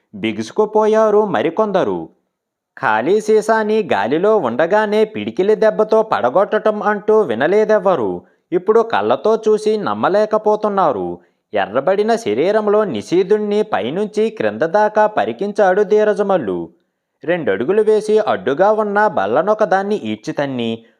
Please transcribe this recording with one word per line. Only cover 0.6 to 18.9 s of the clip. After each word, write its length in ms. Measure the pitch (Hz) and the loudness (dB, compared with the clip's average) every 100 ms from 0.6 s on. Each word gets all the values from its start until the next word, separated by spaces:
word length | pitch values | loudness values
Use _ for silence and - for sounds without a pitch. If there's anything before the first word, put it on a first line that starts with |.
| 214 214 214 214 220 208 208 | 0 2 2 2 2 2 2
మరికొందరు. 840 | 110 156 165 214 190 120 87 80 _ _ _ _ _ _ - | 0 0 -2 0 0 0 -4 -8 _ _ _ _ _ _ -4
ఖాళీ 400 | 127 107 135 208 | 0 0 2 0
సీసాని 680 | 208 214 208 220 214 220 185 | 2 2 2 0 0 -2 0
గాలిలో 440 | 101 110 156 208 220 | -2 0 0 2 2
ఉండగానే 680 | 123 120 165 208 214 208 214 | 0 0 0 0 0 0 0
పిడికిలి 500 | 214 208 196 196 208 | 0 -2 -2 0 2
దెబ్బతో 480 | 220 214 214 220 | 2 2 2 2
పడగొట్టటం 800 | - 101 - 170 196 214 220 208 | 2 0 2 2 0 0 -2 -2
అంటూ 380 | 202 208 202 214 | -2 -2 2 2
వినలేదెవ్వరు. 1000 | 165 113 151 208 208 214 190 160 101 87 - _ _ | 2 0 2 2 2 2 2 0 -2 -6 -10 _ _
ఇప్పుడు 300 | 180 180 226 | -2 2 2
కళ్ళతో 540 | 226 98 214 - 208 220 | 2 0 0 0 0 0
చూసి 420 | 220 208 214 214 | 2 0 0 -2
నమ్మలేకపోతున్నారు. 1400 | 143 104 139 202 214 214 214 208 214 196 165 104 90 87 _ _ _ | -2 -2 0 0 0 0 0 0 0 0 0 0 -4 -8 _ _ _
ఎర్రబడిన 640 | 101 92 117 147 196 214 220 | -4 -2 -2 0 0 0 -2
శరీరంలో 680 | 104 110 175 220 208 208 | -2 0 0 0 0 0
నిశీథుణ్ణి 800 | 208 107 - 175 185 214 208 208 | 0 -4 -2 0 2 0 0 -2
పైనుంచి 640 | 208 - 113 170 208 208 220 | -2 -4 -4 -4 -4 -2 -2
క్రింద 320 | 220 104 107 | -2 -4 -2
దాకా 460 | 165 208 214 214 214 | -2 0 2 2 0
పరికించాడు 760 | 214 202 - 202 208 190 185 | 0 -4 -4 -4 0 2 2
ధీరజమల్లు. 880 | 196 214 214 196 202 185 104 90 82 _ _ _ _ _ | 2 2 2 0 0 0 -2 -6 -8 _ _ _ _ _
రెండడుగులు 580 | 156 175 117 98 131 214 | -4 -2 -2 -2 0 0
వేసి 380 | 214 214 214 214 | 2 0 2 0
అడ్డుగా 520 | 160 104 92 143 202 | 0 -2 -2 2 2
ఉన్న 360 | 214 208 | 2 0